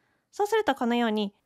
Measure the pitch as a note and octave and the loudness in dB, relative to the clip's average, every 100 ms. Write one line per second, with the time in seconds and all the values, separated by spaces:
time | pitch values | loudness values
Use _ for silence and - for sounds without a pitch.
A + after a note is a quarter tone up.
0 | _ _ _ - G#4 A4 G#4 C4+ A#3 A#3+ | _ _ _ -4 0 0 0 0 0 0
1 | A#3 G#3+ G3+ _ | 0 0 -4 _